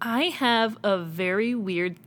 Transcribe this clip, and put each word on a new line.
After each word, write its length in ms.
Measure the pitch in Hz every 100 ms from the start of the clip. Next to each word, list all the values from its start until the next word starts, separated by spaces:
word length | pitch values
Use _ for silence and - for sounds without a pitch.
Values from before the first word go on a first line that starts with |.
I 240 | 233 233
have 520 | 349 - 247 226 226 220
a 160 | 208 190
very 560 | 165 165 185 196 233
weird 420 | 247 190 170 180 175